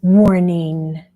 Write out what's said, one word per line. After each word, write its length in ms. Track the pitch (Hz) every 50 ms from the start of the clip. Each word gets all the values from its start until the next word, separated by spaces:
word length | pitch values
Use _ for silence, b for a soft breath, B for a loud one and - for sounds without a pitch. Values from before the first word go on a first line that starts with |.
Warning. 1000 | - 180 185 202 208 190 190 185 180 180 175 170 160 160 160 160 160 156 160 160 - _ _